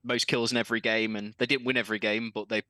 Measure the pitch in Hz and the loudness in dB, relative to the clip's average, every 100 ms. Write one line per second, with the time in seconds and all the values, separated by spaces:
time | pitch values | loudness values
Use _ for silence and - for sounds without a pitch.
0 | 120 120 - 131 117 123 110 113 113 110 | -2 -2 2 0 2 0 0 0 2 2
1 | 110 107 104 - 123 139 123 127 104 107 | 0 -4 -8 -4 0 0 2 0 0 0
2 | 107 107 117 107 101 110 - | 0 0 -2 -6 -2 -2 -4